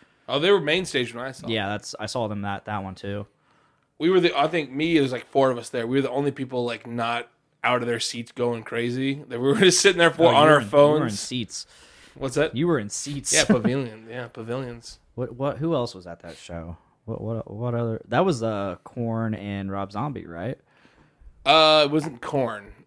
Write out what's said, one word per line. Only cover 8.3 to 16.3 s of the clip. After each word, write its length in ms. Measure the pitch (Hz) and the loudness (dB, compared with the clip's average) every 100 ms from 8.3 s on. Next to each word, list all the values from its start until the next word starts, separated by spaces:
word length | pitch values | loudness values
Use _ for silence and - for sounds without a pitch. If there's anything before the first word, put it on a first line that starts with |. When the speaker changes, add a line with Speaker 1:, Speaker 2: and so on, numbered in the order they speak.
Speaker 1:
going 320 | - 120 117 | -4 -2 -2
crazy. 520 | 107 120 120 127 135 139 143 | -6 -4 -4 -2 -2 -4 -8
They 120 | 120 | -2
were 160 | 135 | 0
<laughs> 40 | 139 | 6
just 220 | 185 170 | 6 6
sitting 180 | 196 175 | 4 6
there 120 | 170 | 4
for, 120 | 143 | 6
Speaker 2:
Oh, 40 | 165 | 6
Speaker 1:
on 60 | |
Speaker 2:
you 60 | 139 | 8
were 120 | 156 | 8
Speaker 1:
our 60 | 147 | 6
Speaker 2:
in, 80 | 104 | 6
you 60 | 143 | 6
were 160 | 147 151 | 6 6
in 40 | |
Speaker 1:
phones. 180 | 127 101 | 0 -4
Speaker 2:
seats. 460 | - 127 107 - - - - - - | -6 -6 -8 -10 -16 -20 -20 -20 -20
Speaker 1:
What's 200 | - 135 | -10 -4
that? 200 | 139 156 113 | 0 0 0
Speaker 2:
You 100 | 175 | 2
were 100 | 147 | 2
in 120 | 101 | 0
seats. 420 | - 143 143 - | -8 -8 -8 0
Speaker 1:
Yeah, 120 | 156 | 2
Speaker 2:
<laughs> 20 | 143 | 4
Speaker 1:
pavilion. 600 | 180 113 135 123 110 113 | 2 2 -2 -4 -10 -14
Yeah, 180 | 123 117 | -12 -12
pavilions. 680 | - 113 123 127 117 - - _ | -12 -8 -8 -8 -12 -18 -20 _
Speaker 2:
What, 200 | - 123 | -8 -8
what, 220 | 120 139 123 | -4 -6 -4
who 160 | 160 | -2
else 200 | 151 120 | -2 -4
was 120 | 95 87 | -8 -16
at 140 | 85 | -16
that 160 | 85 | -16